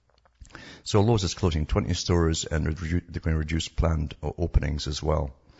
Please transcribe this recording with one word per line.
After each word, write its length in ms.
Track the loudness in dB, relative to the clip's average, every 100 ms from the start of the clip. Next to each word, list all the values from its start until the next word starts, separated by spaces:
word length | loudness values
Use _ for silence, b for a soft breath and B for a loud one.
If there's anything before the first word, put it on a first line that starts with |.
| _ _ _ -20 -20 B B B
So 160 | 0 4
Lowe's 240 | 4 4
is 80 | 2
closing 320 | 0 0 2
twenty 300 | 0 0 0
stores, 500 | -2 2 4 4 0
and 220 | -2 -2 -2
redu-, 360 | -4 -2 -2 -4
they're 140 | -6
gonna 160 | -2 -2
reduce 300 | 0 -2 -4
planned 460 | 0 0 0 -2 -6
o-, 120 | -8 -4
openings 520 | 0 2 0 -4 -4
as 140 | -4
well. 320 | 0 0 -2 -10 _